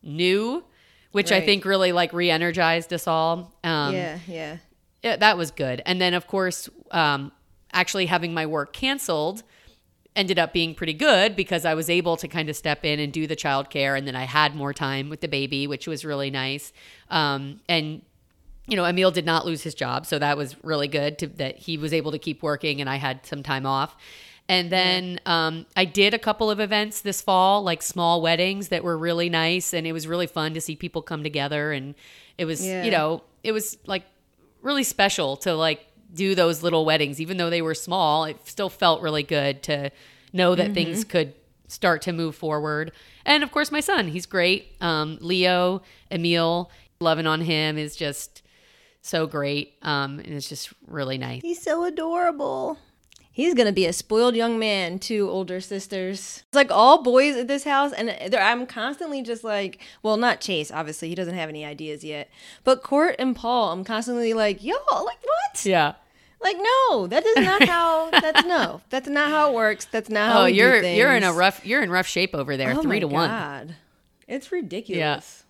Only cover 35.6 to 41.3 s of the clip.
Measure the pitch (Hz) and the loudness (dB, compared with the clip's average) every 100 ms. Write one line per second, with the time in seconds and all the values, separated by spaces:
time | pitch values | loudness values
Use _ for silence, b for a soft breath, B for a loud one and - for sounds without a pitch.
35.6 | 160 151 - _ _ 165 190 190 170 160 | 2 0 -8 _ _ -4 0 4 4 4
36.6 | 170 165 160 156 147 143 160 185 170 170 | 2 2 4 2 0 -4 -6 -2 -2 0
37.6 | 160 156 - 180 160 151 156 151 - - | -2 -4 -4 0 2 2 0 -6 -14 -6
38.6 | 196 - 180 160 165 151 143 151 139 139 | -6 2 4 4 2 -2 0 0 0 -2
39.6 | - 147 143 - b b b 180 180 180 | -4 -4 -4 -10 b b b 2 4 4
40.6 | 190 202 165 175 220 180 151 | 2 0 0 -2 -2 0 -2